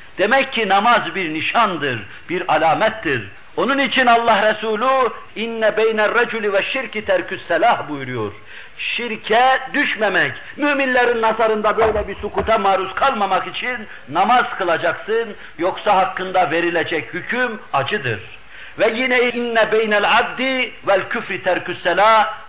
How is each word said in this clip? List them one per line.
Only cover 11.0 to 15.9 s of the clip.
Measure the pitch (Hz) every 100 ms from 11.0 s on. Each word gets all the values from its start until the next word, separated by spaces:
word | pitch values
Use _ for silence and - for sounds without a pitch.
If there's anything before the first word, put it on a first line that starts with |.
| 240 226
nazarında | 220 220 220 214 208 196
böyle | 226 208 196
bir | -
sukuta | 208 - 208 214
maruz | 196 190 180
kalmamak | - 277 220 190 180 180
için | - 240 247 208 - -
namaz | 160 214 247 233 -
kılacaksın, | 175 156 165 - - 226 214 190 - -
yoksa | 180 - 208